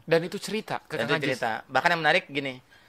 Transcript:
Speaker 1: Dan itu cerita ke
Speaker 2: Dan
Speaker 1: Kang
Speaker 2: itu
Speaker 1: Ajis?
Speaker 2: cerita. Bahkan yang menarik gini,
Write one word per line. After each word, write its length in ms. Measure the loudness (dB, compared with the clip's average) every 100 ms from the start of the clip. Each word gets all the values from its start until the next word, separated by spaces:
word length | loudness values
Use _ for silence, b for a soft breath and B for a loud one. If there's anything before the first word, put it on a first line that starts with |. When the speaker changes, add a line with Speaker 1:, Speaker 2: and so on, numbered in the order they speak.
Speaker 1:
Dan 180 | 2 2
itu 140 | 2 -6
cerita 420 | -6 -6 -4 -8
ke 160 | -6
Speaker 2:
Dan 140 | -4 0
Speaker 1:
Kang 100 | 0
Speaker 2:
itu 80 | 0
Speaker 1:
Ajis? 0 |
Speaker 2:
cerita. 300 | 0 -2 -4 0
Bahkan 220 | 2 4
yang 140 | 2
menarik 240 | 4 2 0
gini, 320 | -6 -6 -10 _ b